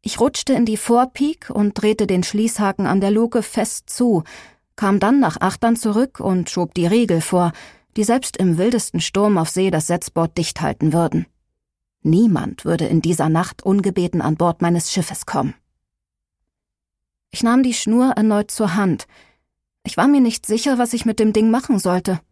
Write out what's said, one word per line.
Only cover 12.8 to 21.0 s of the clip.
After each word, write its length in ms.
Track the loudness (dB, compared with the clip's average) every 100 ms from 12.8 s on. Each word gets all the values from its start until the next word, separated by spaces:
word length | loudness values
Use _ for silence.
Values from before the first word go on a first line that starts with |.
| 0
in 160 | 0
dieser 260 | 0 0 0
Nacht 360 | 0 -2 -6
ungebeten 580 | -2 0 0 -2 -2 -2
an 140 | -2 0
Bord 260 | -2 0
meines 300 | 0 0 -2
Schiffes 340 | -4 -6 -8 -8
kommen. 280 | -4 -4 -8 _ _ _ _ _ _ _ _ _ _ _ _ _ _ _ _ _
Ich 100 | -4
nahm 220 | 2 2
die 100 | 2
Schnur 380 | -2 0 2 2
erneut 400 | 2 2 2 -2
zur 240 | -2 -2 0
Hand. 320 | 0 -2 -6 _ _ _ _ _ _ _
Ich 140 | -10 0
war 100 | 4
mir 140 | 4
nicht 260 | 2 0 -4
sicher, 320 | -2 0 0
was 140 | 0
ich 140 | -2